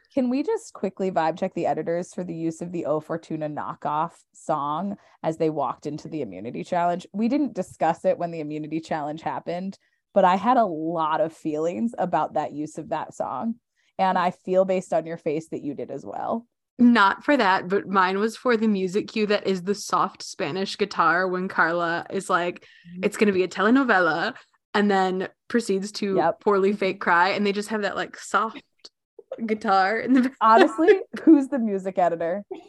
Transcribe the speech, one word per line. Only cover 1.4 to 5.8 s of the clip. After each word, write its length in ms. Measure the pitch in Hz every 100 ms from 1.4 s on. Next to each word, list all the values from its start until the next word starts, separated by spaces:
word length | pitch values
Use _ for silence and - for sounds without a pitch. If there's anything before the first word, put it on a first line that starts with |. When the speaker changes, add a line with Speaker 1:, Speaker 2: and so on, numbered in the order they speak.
| 190
Speaker 1:
the 120 | 175 165
editors 480 | 147 165 170 180
for 100 | -
the 120 | 180 165
use 260 | 165 160
of 100 | 175
the 140 | 180 135
O 140 | 151
Fortuna 480 | 151 165 - 156 151
knockoff 600 | 143 101 151 151 151 170 - _
song 640 | _ - 156 143 151 196 - _ _
as 140 | 170 160
they 120 | 160
walked 360 | 156 127 131